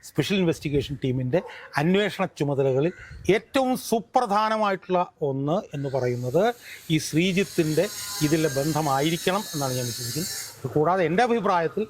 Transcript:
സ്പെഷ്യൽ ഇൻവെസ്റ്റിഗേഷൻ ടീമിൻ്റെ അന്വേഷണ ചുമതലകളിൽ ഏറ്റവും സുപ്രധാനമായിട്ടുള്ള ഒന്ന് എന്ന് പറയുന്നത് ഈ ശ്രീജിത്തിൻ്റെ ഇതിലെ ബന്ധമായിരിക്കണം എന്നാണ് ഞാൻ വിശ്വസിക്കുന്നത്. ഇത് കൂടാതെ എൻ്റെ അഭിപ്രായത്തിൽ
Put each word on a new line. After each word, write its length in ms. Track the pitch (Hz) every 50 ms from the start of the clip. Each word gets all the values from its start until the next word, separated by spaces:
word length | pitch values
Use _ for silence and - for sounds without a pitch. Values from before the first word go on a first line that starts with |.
| _ -
സ്പെഷ്യൽ 300 | - - 143 - 190 202
ഇൻവെസ്റ്റിഗേഷൻ 540 | 185 165 151 - - 156 139 143 120 - 143 127 -
ടീമിൻ്റെ 360 | 135 123 131 127 127 123 175 196 - - - - - - -
അന്വേഷണ 420 | 147 165 185 196 208 196 - - 190 170 _ -
ചുമതലകളിൽ 540 | 151 143 143 131 139 135 131 131 143 175 185 - - - - - - - 185
ഏറ്റവും 380 | 220 - _ _ 269 262 254 254 202 - -
സുപ്രധാനമായിട്ടുള്ള 1120 | - 233 - - _ 262 247 220 196 208 220 220 220 220 214 202 196 185 - - 185 180 180 175 _ _ 160 143
ഒന്ന് 280 | 135 135 139 143 160 196 214 - -
എന്ന് 160 | 143 139 139 131
പറയുന്നത് 480 | 139 123 123 123 120 123 127 123 160 202 233 233 - - - - - - - 160
ഈ 40 | 151 - -
ശ്രീജിത്തിൻ്റെ 760 | - 151 175 190 185 180 196 - - - 165 156 156 147 180 208 - - - - - - 156
ഇതിലെ 260 | 147 151 165 156 156 135 131
ബന്ധമായിരിക്കണം 840 | 139 156 156 151 156 147 135 135 143 160 165 165 - 190 180 202 220 - -
എന്നാണ് 220 | 151 139 135 127 127
ഞാൻ 80 | 123 120
വിശ്വസിക്കുന്നത്. 420 | 113 117 127 120 127 147 175 - - - - - - -
ഇത് 80 | - 131 -
കൂടാതെ 260 | 151 151 160 180 196 180 151
എൻ്റെ 140 | 165 185 240 240
അഭിപ്രായത്തിൽ 560 | 240 233 190 196 190 175 165 156 - - 220 214